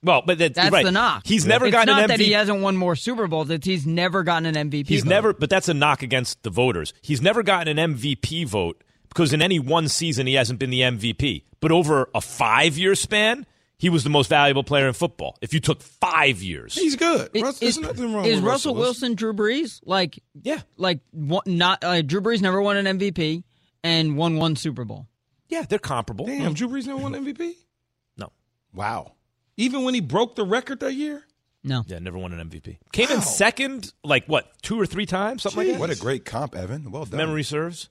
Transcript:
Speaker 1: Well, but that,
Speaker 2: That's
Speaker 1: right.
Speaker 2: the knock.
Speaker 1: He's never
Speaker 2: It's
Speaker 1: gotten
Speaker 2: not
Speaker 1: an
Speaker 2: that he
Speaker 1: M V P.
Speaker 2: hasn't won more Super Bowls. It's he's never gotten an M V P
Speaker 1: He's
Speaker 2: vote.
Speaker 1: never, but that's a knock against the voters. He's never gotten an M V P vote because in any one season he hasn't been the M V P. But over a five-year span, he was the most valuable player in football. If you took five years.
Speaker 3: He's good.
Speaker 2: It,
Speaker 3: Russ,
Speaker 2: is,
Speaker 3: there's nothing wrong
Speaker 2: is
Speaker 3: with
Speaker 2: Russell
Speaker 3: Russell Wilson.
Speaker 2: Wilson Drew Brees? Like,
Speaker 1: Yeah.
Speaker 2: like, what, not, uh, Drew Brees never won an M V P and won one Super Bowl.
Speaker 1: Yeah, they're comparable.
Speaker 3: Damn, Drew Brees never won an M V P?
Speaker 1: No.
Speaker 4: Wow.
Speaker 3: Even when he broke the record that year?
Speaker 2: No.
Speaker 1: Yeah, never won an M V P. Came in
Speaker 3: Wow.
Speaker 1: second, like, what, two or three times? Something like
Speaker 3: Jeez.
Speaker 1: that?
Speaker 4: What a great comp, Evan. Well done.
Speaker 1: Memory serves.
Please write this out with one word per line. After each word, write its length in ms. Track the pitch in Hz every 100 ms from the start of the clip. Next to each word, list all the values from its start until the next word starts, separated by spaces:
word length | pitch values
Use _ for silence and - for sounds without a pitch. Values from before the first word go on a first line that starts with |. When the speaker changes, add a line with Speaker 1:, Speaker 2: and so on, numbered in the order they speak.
Speaker 1:
Well, 160 | 170 151 160
but 120 | 175
that, 160 | 165
Speaker 2:
That's 180 | 135 190
Speaker 1:
right. 120 | 185
Speaker 2:
the 60 | 180
knock. 320 | 190 233 127
Speaker 1:
He's 220 | - 214 156
never 200 | 226 247
Speaker 2:
It's 60 |
Speaker 1:
gotten 220 | 226 226
Speaker 2:
not 80 | 208
Speaker 1:
an 60 | 214
Speaker 2:
that 100 | 220
he 60 | 208
Speaker 1:
M 20 |
V 20 |
P. 20 |
Speaker 2:
hasn't 280 | 208 208 202
won 160 | 196 190
more 200 | 180 165
Super 320 | - 240 196
Bowls. 220 | 160 147
It's 140 | 160 175
he's 200 | 185 143
never 360 | 165 180 180
gotten 220 | 170 170 165
an 100 | 156
M 120 | 147
V 160 | 147
P 40 | 139
Speaker 1:
He's 100 | 151
Speaker 2:
vote. 40 | 127
Speaker 1:
never, 220 | 190 214
but 160 | 196 147
that's 200 | 190 185
a 60 |
knock 280 | 147 147 139
against 400 | 131 131 123 -
the 80 | 113
voters. 420 | 92 127 90 76 -
He's 200 | - 143
never 200 | 160 226
gotten 260 | 202 190 160
an 100 | 147
M 160 | 165
V 200 | 139 139 135
P 280 | - 160
vote 380 | 156 104 85 82 _ _ _
because 240 | - 165
in 80 | 151
any 180 | 175 180
one 300 | 127 165 156
season 380 | - 170 127 131
he 80 |
hasn't 240 | 135 123 123
been 120 | 131
the 120 | 127
M 160 | 127 120
V 160 | 117
P. 300 | 107 143 80 _ _
But 100 | 160
over 380 | 165 156 147 131
a 60 | 110
five-year 720 | - - 120 113 160 143 185 196
span, 500 | - 214 214 247 254 _ _ _
he 100 | 175
was 140 | 170
the 60 | 120
most 180 | 147 131
valuable 360 | 156 143 139
player 220 | 131 143 135
in 40 |
football. 460 | 120 170 _ 69 -
If 140 | -
you 60 | 156
took 200 | - 147
five 600 | - _ 185 165 143 107
years. 320 | 95 76 57
Speaker 3:
He's 220 | - 339 269
good. 340 | 339 311 -
Speaker 2:
It, 100 | 214
Speaker 3:
Russ, 120 | 247 269
Speaker 2:
is, 140 | 240 -
Speaker 3:
there's 20 |
nothing 340 | 214 240 240
wrong 120 | 214 202
Speaker 2:
is 80 | 214
Speaker 3:
with 80 |
Speaker 2:
Russell 40 | 190
Speaker 3:
Russell 260 | 269 302
Wilson. 340 | 226 240 240 254
Speaker 2:
Wilson 40 |
Drew 180 | 208 220
Brees? 480 | 208 208 262 311 -
Like, 340 | - 190 180 - _ 147
Speaker 1:
Yeah. 180 | 220 302 - _
Speaker 2:
like, 220 | 185 170 _
what, 340 | 160 143 175 196
not, 380 | 170 175 190
uh, 180 | 170 175
Drew 180 | 147 180
Brees 200 | 202 233
never 180 | 190 185
won 160 | 202 202
an 120 | 196
M 100 | 190
V 140 | 202
P 320 | 175 156 160 - _ _ _
and 320 | 165 165 160 143
won 200 | 165 160
one 200 | 165 156
Super 280 | 160 127
Bowl. 220 | 117 104 - _ _ _ _
Speaker 1:
Yeah, 140 | 330 311
they're 100 | 208
comparable. 480 | - 131 117 107 180
Speaker 3:
Damn, 280 | 277 170
Drew 120 | 151 233
Brees 180 | 269 247
never 120 | 269
won 140 | 269
an 60 | 277
M 40 |
V 100 | 277
P? 200 | 311 339 349 _ _ _ _ _ -
Speaker 1:
No. 160 | 104 _ _ _ _
Speaker 4:
Wow. 380 | 92 101 113 - _ _ _ _ -
Speaker 3:
Even 240 | 240 269
when 80 | 254
he 80 | 254
broke 340 | 151 160 233
the 100 | - 196
record 340 | 233 254 277
that 140 | 277
year? 280 | 269 302 294 _ _ _ _
Speaker 2:
No. 220 | 135 131 110
Speaker 1:
Yeah, 120 | 87
never 180 | 90 90
won 160 | 92
an 80 | 85
M 80 | 82
V 100 | 80
P. 180 | - 82 _
Came 160 | - 247
in 60 | 262
Speaker 3:
Wow. 20 |
Speaker 1:
second, 720 | - - 202 233 269 269 196 _
like, 220 | 147 135 135
what, 240 | 151 - _
two 180 | - 226
or 60 | 190
three 180 | 180 202
times? 360 | 185 202 247
Something 160 | 202 -
like 100 | 370
Speaker 3:
Jeez. 40 |
Speaker 1:
that? 80 | 349
Speaker 4:
What 100 | 170
a 60 | 127
great 280 | 113 131
comp, 320 | - 113 143 90
Evan. 340 | 92 139 135
Well 140 | 110
done. 140 | 139 113
Speaker 1:
Memory 240 | 160 156
serves. 440 | 143 147 170 175 -